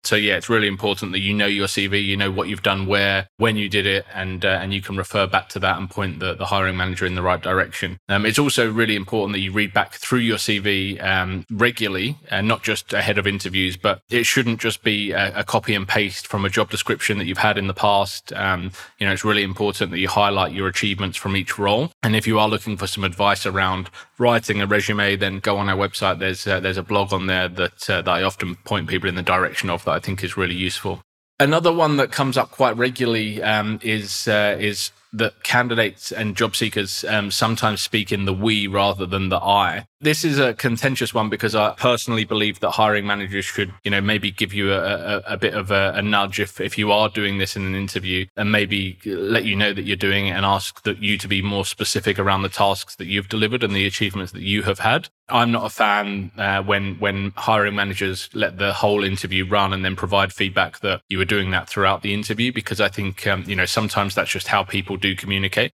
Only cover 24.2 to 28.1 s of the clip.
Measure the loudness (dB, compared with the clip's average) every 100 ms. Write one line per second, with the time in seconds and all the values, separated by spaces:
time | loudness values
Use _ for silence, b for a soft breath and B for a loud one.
24.2 | 2 4 2 -2 2 0 0 0 0 0
25.2 | -2 -2 0 0 0 0 -2 0 0 0
26.2 | -2 -2 -2 -2 0 -4 0 0 2 0
27.2 | 0 0 -2 -2 -4 -2 -2 -2 2